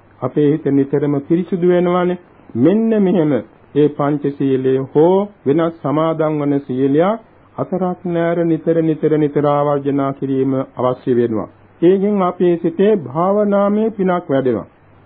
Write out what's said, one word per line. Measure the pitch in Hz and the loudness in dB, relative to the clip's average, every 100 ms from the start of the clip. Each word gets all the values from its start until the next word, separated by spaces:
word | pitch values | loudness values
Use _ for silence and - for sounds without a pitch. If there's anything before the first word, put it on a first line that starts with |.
| _ - | _ -10
අපේ | 131 151 147 | -6 0 0
හිත | 151 143 | 0 0
නිතරම | 139 139 - 147 143 | 0 0 0 -2 -2
පිරිසුදු | 143 170 180 185 180 | -2 -2 -2 -2 0
වෙනවානේ. | 175 175 180 180 180 - - - | 2 2 0 0 -4 -10 -20 -10
මෙන්න | 113 147 214 226 220 | 0 2 2 2 2
මෙහෙම | 190 185 151 127 - _ _ | 2 2 0 0 -4 _ _
ඒ | 143 147 | 0 0
පංචශීලයේ | 147 143 147 143 143 139 131 131 131 135 | 2 -2 -2 -4 -2 -2 0 0 -2 0
හෝ | 147 165 190 202 - | 2 4 2 -2 -6
වෙනත් | 131 151 165 165 | -2 0 0 -2
සමාදන් | 143 147 160 156 156 151 | -2 0 0 0 -2 -2
වන | 143 139 | -2 -2
සීලයක් | 139 127 139 147 185 226 - - - - | -2 -2 0 2 2 0 -8 -20 -16 -10
අතරක් | 131 185 180 180 180 | -6 -4 -4 -6 -4
නෑර | 170 170 170 | -2 -2 0
නිතර | 170 160 165 165 | 0 -2 0 0
නිතර | 160 156 156 151 | 0 0 0 2
නිතර | 147 147 147 | 0 0 0
ආවර්ජනා | 143 147 147 139 139 139 | 2 0 -2 -2 -2 -2
කිරීම | 139 135 135 135 | -4 -4 -2 0
අවශ්‍ය | 131 131 - 123 127 - | -2 -4 -4 -2 -2 -2
වෙනවා. | 120 117 107 87 - - - | 0 0 -2 -8 -12 -20 0
ඒකෙන් | 165 190 196 208 | 2 2 2 0
අපේ | 180 - 180 170 | 0 0 0 0
සිතේ | 170 165 196 208 | -2 0 2 0
භාවනාමය | 127 143 185 208 208 202 202 208 214 | -2 -2 0 0 0 0 0 0 -2
පිනක් | 214 185 175 175 | -2 -2 -2 -2
වැඩෙනවා. | 135 131 107 - _ _ - | -2 0 -2 -6 _ _ -20